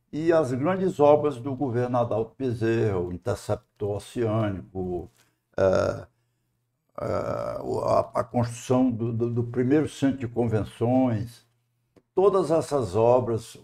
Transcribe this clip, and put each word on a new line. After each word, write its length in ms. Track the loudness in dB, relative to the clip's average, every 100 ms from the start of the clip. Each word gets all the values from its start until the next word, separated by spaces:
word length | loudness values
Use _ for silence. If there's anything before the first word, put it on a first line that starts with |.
| _
e 200 | -4 2
as 200 | 2 2
grandes 480 | 0 -2 0 -2 4
obras 380 | 6 6 4 -4
do 160 | -6
governo 440 | -4 -2 -2 0 0
Adalto 360 | 0 -2 -4 -4
Bezerra, 600 | -4 -2 0 2 0 0
o 140 | -4
Interceptor 840 | -6 -6 -6 -4 -6 -6 _ -6 -6
Oceânico, 1120 | -6 -4 0 0 -2 -4 -10 -8 -6 -6 -8 _ _ _ _ 0
eh, 500 | 2 4 0 -4 -12 _ _ _ _ _ _ _ _ -10
eh, 580 | -6 -4 -4 -6 -6 -8
o, 180 | -6 -4
a, 200 | 0 0 0
a 100 | -4
construção 680 | -2 -2 -2 -4 0 2 2
do, 220 | 0 -4
do, 180 | -2 -2
do 120 | -2
primeiro 440 | -4 -2 2 2 0
centro 300 | 0 -2 -2
de 100 | -4
convenções, 1160 | -4 -2 -2 -4 -2 0 2 2 0 -6 -12 _ _ _ _ _ _ _
todas 360 | 2 4 4 2
essas 440 | 0 0 -2 0
obras, 640 | 2 4 4 2 -4 -6 -12